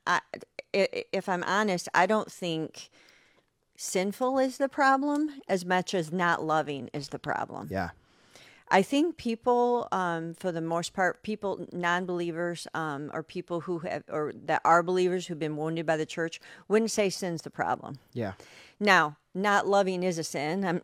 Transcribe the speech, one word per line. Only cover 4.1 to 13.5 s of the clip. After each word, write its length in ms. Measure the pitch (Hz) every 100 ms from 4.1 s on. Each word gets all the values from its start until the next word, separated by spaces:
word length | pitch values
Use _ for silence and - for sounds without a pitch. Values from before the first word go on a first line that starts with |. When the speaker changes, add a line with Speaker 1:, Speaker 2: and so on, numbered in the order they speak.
| 196 254 269
Speaker 1:
is 180 | 262 -
the 120 | 269
problem 600 | - 269 269 294 294 302 277 -
as 180 | 185 180
much 280 | 185 180
as 180 | 190 156
not 320 | 180 175 165
loving 460 | 156 156 147 139 120
is 160 | 147 143
the 100 | 139
problem. 480 | 147 - - - 104
Speaker 2:
Yeah. 200 | 95 85 - _ _ _ - - - -
Speaker 1:
I 120 | 190
think 340 | 190 277 330 -
people, 680 | 233 226 254 240 240 240 -
um, 440 | 190 180 165 165 165
for 160 | 185
the 100 | 165
most 320 | 165 165 170
part, 300 | - 180 -
people, 420 | - 214 196 190 -
non-believers, 960 | 175 170 175 185 175 170 165 175 170 - -
um, 340 | 156 143 147
or 100 | -
people 380 | - 180 -